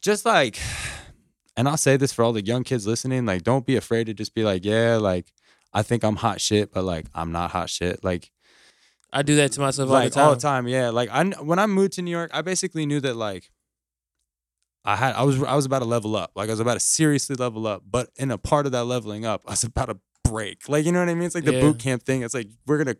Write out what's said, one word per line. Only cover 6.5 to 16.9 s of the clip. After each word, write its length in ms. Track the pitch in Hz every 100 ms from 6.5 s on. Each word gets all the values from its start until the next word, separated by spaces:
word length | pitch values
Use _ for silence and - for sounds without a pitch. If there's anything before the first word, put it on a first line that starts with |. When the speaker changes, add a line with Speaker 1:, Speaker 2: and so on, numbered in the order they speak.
| 104 101
Speaker 1:
but, 120 | - 92
like, 220 | 82 76
I'm 180 | - 82
not 180 | 82 85
hot 180 | 92 82
shit." 320 | - 90 -
Like, 280 | 95 87 - _ _ _ _ _ _ _ _
Speaker 2:
I 120 | 139
do 120 | 143 147
that 140 | 143
to 60 | -
myself 300 | 139 131 135
Speaker 1:
like, 80 | 135
Speaker 2:
all 120 | 120
the 0 | 139
time. 100 | 151
Speaker 1:
all 60 | 131
the 60 |
time, 260 | 143 135 123
yeah. 200 | 127 123
Like, 200 | 113 120
I 120 | 123
kn-, 220 | 185 196 147
when 140 | 170
I 60 | 214
moved 260 | 196 196
to 80 | 185
New 100 | 175
York, 200 | 170 170
I 80 | 139
basically 420 | 160 185 185 160 151
knew 160 | 147
that, 140 | 135 117
like, 340 | 107 95 - _ _ _ _ _ _ _ _ _ _ _ _ _ -
I 100 | 101
had, 200 | 131 107
I 80 |
was, 180 | 135 131
I 120 | 135 135
was 100 | 135
about 140 | 135
to 60 | 120
level 300 | 117 107 107
up. 160 | 85 -
Like, 140 | 107
I 40 |
was 60 | 110
about 160 | 113 110
to 40 |
seriously 560 | -